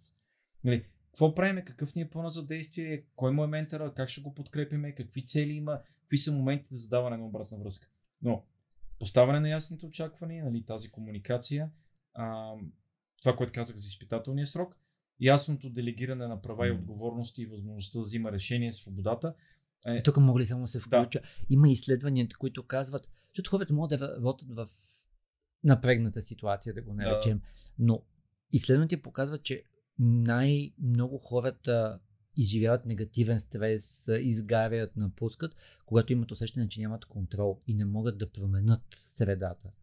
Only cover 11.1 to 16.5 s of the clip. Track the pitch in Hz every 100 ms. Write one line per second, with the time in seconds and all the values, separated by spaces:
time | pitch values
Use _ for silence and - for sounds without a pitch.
11.1 | 104 101 123 - 143 156 - _ _ _
12.1 | 117 113 110 110 110 98 - _ _ _
13.1 | _ 131 120 123 - 117 104 101 98 101
14.1 | 117 127 139 143 165 180 - _ _ _
15.1 | - 127 139 147 143 131 120 120 117 127
16.1 | 127 120 104 101